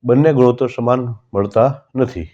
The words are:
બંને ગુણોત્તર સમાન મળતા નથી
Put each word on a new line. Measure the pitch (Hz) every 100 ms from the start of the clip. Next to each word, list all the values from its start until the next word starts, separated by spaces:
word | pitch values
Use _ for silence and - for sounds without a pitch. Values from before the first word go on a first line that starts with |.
બંને | 120 123 156
ગુણોત્તર | 143 127 123 127
સમાન | - 117 127 120 113 _
મળતા | 98 101 110 127 - _
નથી | 127 127 90 80